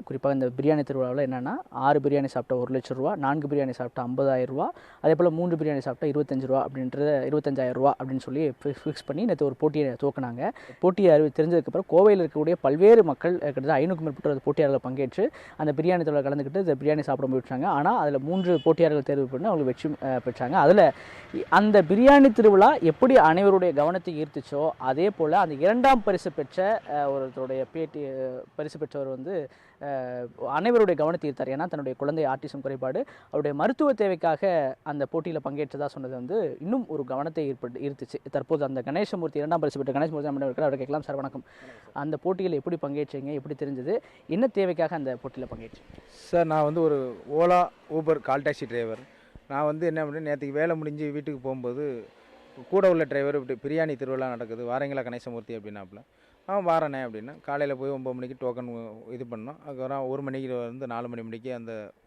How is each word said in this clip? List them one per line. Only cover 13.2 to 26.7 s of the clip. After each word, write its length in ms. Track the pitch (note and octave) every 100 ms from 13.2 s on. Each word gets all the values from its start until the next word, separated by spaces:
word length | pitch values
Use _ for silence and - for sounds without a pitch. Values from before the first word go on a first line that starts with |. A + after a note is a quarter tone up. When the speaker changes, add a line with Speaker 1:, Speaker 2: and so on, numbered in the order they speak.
| E3+
Speaker 1:
அஹ், 40 | F3+
கிட்டத்தட்ட 360 | D3 C#3 C3+
ஐநூறுக்கும் 260 | D3 D#3+ F3
மேற்பட்ட 300 | D#3+ C3+ D3+
அந்த 100 | C#3
போட்டியாளர்கள் 480 | - D3 D3 C3+ -
பங்கேற்று 360 | C3 C3+ - A#3 - - -
அந்த 160 | D3+ C#3+
பிரியாணி 280 | D#3+ F3+
திருவிழா 240 | D#3 D3 C#3
கலந்துக்கிட்டு 280 | D3 C#3 E3+
இந்த 180 | F#3
பிரியாணி 260 | C#3 C#3+ D3+
சாப்பிட 360 | D3 C3+ C3+ C3
போயிட்டாங்க. 280 | - C3
ஆனா, 340 | F3 D3+ D#3 A#3
அதுல 200 | D3+ C#3+
மூன்று 420 | C#3 F#3 F3+ E3+
போட்டியாளர்கள் 500 | E3 D#3 E3 D3+ C#3
தேர்வு 120 | C#3+ C3
பண்ணி 200 | C3 G3
அவங்க 180 | F3
வெற்றி, 240 | C3+ B2 D#3+
அஹ், 300 | D3+ C3+ C3 B2
பெற்றாங்க. 240 | A#2 B2+
அதுல 400 | F3+ D3 G3 D#3+ - - - -
இ-, 100 | - -
அந்த 340 | F3 G#3 G#3
பிரியாணி 500 | D#3+ G3 C4 C#4+ C4+
திருவிழா 420 | G#3+ G#3+ G3 G#3+
எப்படி 400 | D4+ E3 D#3 B3+
அனைவருடைய 600 | B3+ D#3+ E3 G3+ F#3+ F3+
கவனத்தை 500 | C#3+ D3+ F3+ F3 D#3
ஈர்த்துச்சோ, 460 | D3+ C#3+ - C#3+ D#3 - C3
அதே 220 | C3+ F#3+
போல 280 | G#3 D#3 F3
அந்த 160 | F3+
இரண்டாம் 480 | C#3 E3+ A#3 C4 C4
பரிசு 300 | G#3 F#3 F#3
பெற்ற, 480 | D#3 C#3 - F#3+